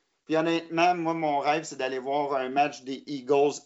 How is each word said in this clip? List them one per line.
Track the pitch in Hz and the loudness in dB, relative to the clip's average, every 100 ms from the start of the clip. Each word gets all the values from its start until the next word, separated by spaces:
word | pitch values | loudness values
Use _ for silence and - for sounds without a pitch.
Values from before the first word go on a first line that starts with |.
| _ _ - | _ _ -2
Puis | 156 | 0
honnêtement, | 165 165 165 165 175 | 2 0 -2 2 2
moi, | 180 165 | 2 -2
mon | 165 156 143 | -2 0 0
rêve, | 135 156 | 2 0
c'est | 151 135 | -2 -6
d'aller | 131 131 | -4 -4
voir | 127 139 147 | -2 -2 0
un | 139 127 | -2 0
match | 135 147 143 | 2 0 0
des | 127 131 - | -10 -10 -8
Eagles | 143 123 143 143 135 | -8 2 4 4 0